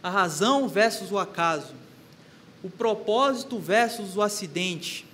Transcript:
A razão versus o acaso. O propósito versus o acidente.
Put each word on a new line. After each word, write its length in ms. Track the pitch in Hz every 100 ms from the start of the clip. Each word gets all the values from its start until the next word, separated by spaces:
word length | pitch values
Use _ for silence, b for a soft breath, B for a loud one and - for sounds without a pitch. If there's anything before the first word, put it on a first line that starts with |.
A 80 | 180
razão 580 | 196 175 151 220 277 247
versus 420 | - 226 - 185
o 80 | 196
acaso. 560 | 180 - 165 156 131 - - - - B B B B -
O 60 | 190
propósito 880 | - 226 214 214 226 277 247 - 233
versus 560 | 156 214 233 - 196
o 60 | 185
acidente. 880 | 208 208 180 151 185 165 - - -